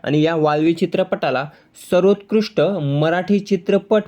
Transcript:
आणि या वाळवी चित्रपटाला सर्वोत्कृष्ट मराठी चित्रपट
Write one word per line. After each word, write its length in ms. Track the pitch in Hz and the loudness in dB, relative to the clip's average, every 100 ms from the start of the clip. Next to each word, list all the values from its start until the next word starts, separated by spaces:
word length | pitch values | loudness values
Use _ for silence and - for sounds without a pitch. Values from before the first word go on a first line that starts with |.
आणि 200 | - 147 | -2 0
या 140 | 156 165 | 2 2
वाळवी 380 | 151 151 160 | 0 2 0
चित्रपटाला 680 | 165 170 190 180 202 147 127 147 - _ - - | 0 -2 -2 -4 -2 -2 -4 -6 -14 _ -20 -2
सर्वोत्कृष्ट 680 | 180 190 202 - 214 214 - 160 196 143 143 | 2 2 0 0 -2 0 0 0 0 -2 0
मराठी 380 | 156 175 175 202 | 0 0 0 -2
चित्रपट 640 | 202 196 190 196 - 214 | 0 -4 0 -2 0 -2